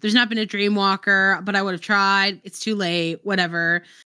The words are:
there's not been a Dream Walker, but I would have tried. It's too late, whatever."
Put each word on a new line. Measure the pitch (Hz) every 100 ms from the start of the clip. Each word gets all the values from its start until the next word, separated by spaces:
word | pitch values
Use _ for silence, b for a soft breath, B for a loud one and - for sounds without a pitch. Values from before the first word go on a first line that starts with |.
there's | 214
not | 240 240
been | 226
a |
Dream | 214 202 202
Walker, | 202 196 190 - 196 190 180
but | 190 196
I |
would | 196
have | 180
tried. | - 202 196 196 196 190
It's | 190 -
too | 220 208
late, | 180 175 165 165
whatever." | 202 190 170 170 170 175 B B _